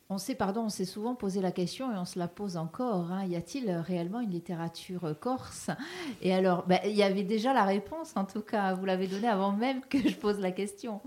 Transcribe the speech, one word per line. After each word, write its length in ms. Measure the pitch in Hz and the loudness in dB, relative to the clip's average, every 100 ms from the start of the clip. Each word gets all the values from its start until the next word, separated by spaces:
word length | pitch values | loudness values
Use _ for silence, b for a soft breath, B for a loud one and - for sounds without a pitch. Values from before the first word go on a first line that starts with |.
| - | -8
on 80 | 190 | -6
s'est, 180 | 190 254 | -4 -2
pardon, 260 | 196 208 | 0 0
on 80 | 226 | -2
s'est 160 | - 185 | -2 -4
souvent 300 | 214 226 247 | -2 -4 -2
posé 260 | 196 190 | -2 0
la 100 | 185 | 0
question, 420 | 180 175 - 262 | 0 -2 -2 -4
et 40 | 202 | -4
on 80 | 180 | -4
se 120 | 185 | -4
la 100 | 175 | -4
pose 280 | - 208 170 | -4 -6 -4
encore, 540 | 160 - 254 190 170 | -4 -2 0 0 0
hein, 140 | 185 190 | -2 -2
y 100 | 170 | -2
a-t-il 340 | 170 277 226 | -4 -4 -2
réellement 520 | 170 165 180 170 226 | -2 -2 -2 -2 -2
une 80 | 233 | -2
littérature, 760 | 175 170 165 165 - - 180 170 | -4 -4 -4 -4 -6 -8 -6 -4
euh, 80 | |
corse ? 560 | 156 247 254 - - - 185 311 359 330 214 | -4 -2 -4 -6 -8 -6 -6 -6 -8 -8 -2
Et 120 | 185 | 2
alors, 320 | 190 185 175 175 | 4 6 4 4
ben, 140 | 180 208 | 4 4
il 100 | 214 | 4
y 80 | |
avait 200 | 196 196 | 4 4
déjà 300 | 190 220 247 | 2 2 4
la 120 | 262 196 | 6 6
réponse, 480 | 202 202 311 320 - | 4 0 -8 -4 -2
en 100 | 190 | -2
tout 160 | 214 | -4
cas, 320 | 214 214 196 | -2 0 2
vous 120 | 185 190 | 2 2
l'avez 220 | 190 190 | 2 2
donnée 200 | 196 233 | 0 2
avant 240 | 196 196 | 4 4
même 300 | 202 247 254 | 2 0 0
que 160 | - 277 | 0 2
je 180 | 208 - | 2 2
pose 240 | 208 202 | 2 2
la 120 | 185 | 0
question. 500 | 180 202 - 240 208 | 0 -4 -6 -8 -8